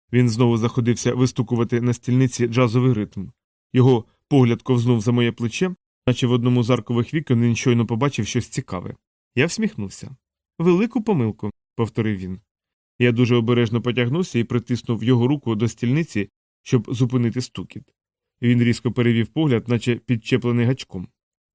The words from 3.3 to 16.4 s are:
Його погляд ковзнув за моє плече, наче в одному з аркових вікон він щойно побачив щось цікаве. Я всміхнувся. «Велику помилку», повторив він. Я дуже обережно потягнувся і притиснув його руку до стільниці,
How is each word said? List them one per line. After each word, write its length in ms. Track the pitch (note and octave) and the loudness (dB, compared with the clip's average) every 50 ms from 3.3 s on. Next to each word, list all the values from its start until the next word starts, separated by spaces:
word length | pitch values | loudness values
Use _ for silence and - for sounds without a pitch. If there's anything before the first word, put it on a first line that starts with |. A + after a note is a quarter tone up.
| - _ _ _ _ _ _ _ - | -16 _ _ _ _ _ _ _ 2
Його 320 | B2+ B2 C3+ B2+ A2 - - _ _ _ _ | 4 6 6 6 4 2 -4 _ _ _ _
погляд 340 | D3 C3+ B2+ A#2 A#2 - - | 4 4 4 4 2 0 0
ковзнув 380 | - B2+ A#2+ A#2 B2 A#2+ A2+ | 0 0 2 2 2 2 2
за 120 | G#2 B2 A#2+ | 2 0 0
моє 200 | A#2+ A#2+ A#2 A#2 | 2 0 0 -2
плече, 420 | - A#2+ A2+ - - F3+ F#3 F3+ - _ _ _ _ _ | -4 -6 -6 -4 -2 -4 -4 -4 -8 _ _ _ _ _
наче 200 | - B2 - C3+ | -2 0 0 0
в 60 | A#2+ B2 | 0 0
одному 300 | B2 A#2 B2+ B2 B2 A#2 | 2 2 2 2 2 2
з 80 | G#2+ | 2
аркових 440 | B2+ A#2 A2 - A#2+ A#2 A#2+ - - | 0 -2 0 -2 -2 -2 -2 -2 -4
вікон 280 | E3 D3 - B2+ A#2 A#2+ | -6 -2 0 0 2 2
він 140 | A#2+ A#2 | 2 0
щойно 300 | - - C3 A#2+ A#2 A#2 | 0 2 2 2 2 2
побачив 400 | G#2 A#2+ A2 C#3 C#3+ - - G#2 | 0 -2 -2 -2 -2 -2 -2 -4
щось 220 | - - B2 A2 - | -2 -4 -4 -4 -4
цікаве. 480 | - - - - - F2+ F#2 G#2 - - _ _ _ _ _ _ _ | -8 -10 -8 -8 -10 -10 -10 -12 -14 -16 _ _ _ _ _ _ _
Я 120 | A#2+ C#3+ | -2 -2
всміхнувся. 680 | F3 - - A3 G#3 - - G2+ F#2 - - - - - - _ _ _ _ _ _ _ - | 0 -2 -4 -4 -4 -4 -6 -10 -10 -10 -14 -16 -18 -20 -20 _ _ _ _ _ _ _ -2
«Велику 440 | E3 F3+ F3 F3 A3+ A#3 - B3+ G#3 | 2 2 4 2 2 0 -2 -4 -2
помилку», 480 | - G3+ D3 A#2 A2 G2 - - G#2 - _ _ _ _ | 0 0 0 0 -2 -4 -6 -10 -10 -10 _ _ _ _
повторив 420 | - A#2 G#2+ - - G#2+ A2 G#2 | -4 -4 -2 -2 -2 -2 -2 -4
він. 240 | F#2 F#2 F2+ F#2 F#2 - _ _ _ _ _ _ _ _ _ _ _ | -4 -6 -10 -12 -12 -16 _ _ _ _ _ _ _ _ _ _ _
Я 140 | B2 B2 A#2 | 0 2 4
дуже 240 | A#2 B2+ A2 A#2+ | 2 2 2 2
обережно 460 | A#2+ A#2 A2+ A#2+ A#2 A#2+ G#2 A#2 A#2 G#2+ | 2 2 2 2 2 0 0 -2 -2 -2
потягнувся 560 | B2 A2+ B2 B2 A#2+ C#3 E3+ F#3 - - A#2+ | -2 -2 -2 -2 -2 -2 -2 -4 -2 -2 -2
і 60 | A2 | -2
притиснув 600 | - A#2+ A#2+ - - B2 A#2 - - A#2 G#2 A2 | 0 -2 -4 -2 -4 -6 -6 -4 -6 -6 -4 0
його 220 | A#2+ B2+ A#2 A#2+ | 0 2 2 2
руку 280 | B2+ D3 C#3+ - A#2 A2+ | 0 0 -2 -2 -4 -2
до 140 | G#2 A#2 A2 | -2 -2 -4
стільниці, 600 | - - - A#2+ C3 D#3 E3+ - - G#2 G2 - _ _ | -4 -4 -2 -2 0 0 -2 -2 -4 -6 -6 -6 _ _